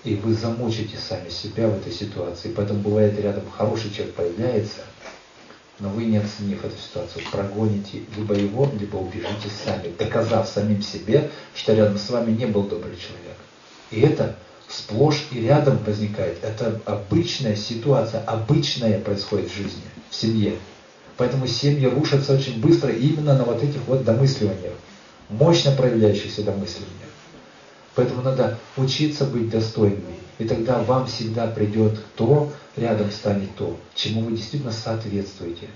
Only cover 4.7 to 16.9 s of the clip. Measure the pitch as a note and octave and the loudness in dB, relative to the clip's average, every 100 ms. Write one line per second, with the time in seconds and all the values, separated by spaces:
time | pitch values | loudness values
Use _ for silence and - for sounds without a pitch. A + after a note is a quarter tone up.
4.7 | - - - - - - - - - - | -8 -16 -18 -20 -20 -20 -20 -20 -20 -20
5.7 | - G2 G#2+ A2+ G#2 G#2 - G2+ F#2+ - | -10 -6 -2 2 2 0 -4 -6 -4 -6
6.7 | - - - - G#2 - G2 G2+ G#2 G#2+ | -10 -10 -10 -10 -10 -6 -4 -4 0 0
7.7 | G2+ - - - G2+ G#2+ G2+ G2+ A2+ C#3 | 0 -4 -12 -10 -8 -2 0 0 2 2
8.7 | A2 G2+ G2 F2+ F2 F#2 G#2 G2+ - G2+ | 2 -4 -4 -6 -6 -6 -6 -8 -6 -4
9.7 | F#2 F2 - G#2 A#2 A2 G#2+ - - G#2+ | -4 -4 -4 0 0 2 2 0 0 2
10.7 | G2+ - G2+ F#2 C#3+ - - - - - | 0 0 -6 4 4 4 -8 -14 -4 2
11.7 | A2 G#2+ G2+ - A#2+ A2+ A2 A#2+ G2+ G2 | 6 6 2 -2 0 2 0 2 0 0
12.7 | F2 - F2+ - F2+ F2 - - - - | -4 -8 -12 -14 -14 -16 -18 -20 -20 -20
13.7 | - - G#2+ - - - - - - - | -20 -8 4 4 6 -2 -4 -16 -20 -14
14.7 | - - G#2+ D3+ D3 - B2 A2+ D3 C3+ | -14 -6 2 4 4 -2 -4 4 6 6
15.7 | G#2 G#2+ G#2 G#2 - F2+ - A2 - A2+ | 2 0 0 -2 -2 -4 -4 -8 -4 -2
16.7 | G2+ - | -2 -4